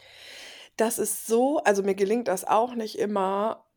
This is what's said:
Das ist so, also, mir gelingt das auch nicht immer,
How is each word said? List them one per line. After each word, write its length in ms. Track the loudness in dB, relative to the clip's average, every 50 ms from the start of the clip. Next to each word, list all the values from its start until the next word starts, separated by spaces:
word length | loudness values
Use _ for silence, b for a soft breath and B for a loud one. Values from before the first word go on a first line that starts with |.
| B B B B B B B B B B B B B B B 0
Das 200 | 0 0 0 -2
ist 280 | -4 -4 -4 -6 -4
so, 320 | 0 2 4 4 4 2 2 2
also, 180 | 2 2 4 2
mir 120 | 0 0
gelingt 340 | 2 2 2 2 0 0 0
das 160 | -2 -2 0
auch 300 | 2 2 2 2 2 -2
nicht 240 | -6 -6 -6 -4 -4
immer, 680 | -2 -2 0 0 -2 0 0 -2 -2 -2 -4 -6 _ _ _